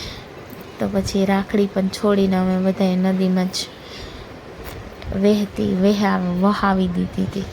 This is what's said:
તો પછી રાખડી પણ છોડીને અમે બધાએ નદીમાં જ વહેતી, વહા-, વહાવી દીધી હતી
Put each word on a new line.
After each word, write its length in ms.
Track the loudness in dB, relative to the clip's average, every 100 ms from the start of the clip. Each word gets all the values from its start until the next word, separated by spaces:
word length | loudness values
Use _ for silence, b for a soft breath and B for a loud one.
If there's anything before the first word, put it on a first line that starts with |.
| B B B -16 -16 -16 -16 -6
તો 80 | -2
પછી 380 | 0 0 0 2
રાખડી 420 | 2 2 2 2
પણ 220 | 2 -2
છોડીને 460 | 0 2 4 4 4
અમે 360 | 2 2 2
બધાએ 240 | 2 2 2
નદીમાં 500 | 2 2 2 2 2
જ 120 | -2 -8 -12 B B B B B -16 -18 -14 -14 -14 -14 -12 -6 2
વહેતી, 580 | 4 4 0 -2 0
વહા-, 680 | 4 4 4 2 2 0 2
વહાવી 460 | 2 4 2 2 2
દીધી 360 | 0 -2 -2
હતી 200 | -2 -4 -8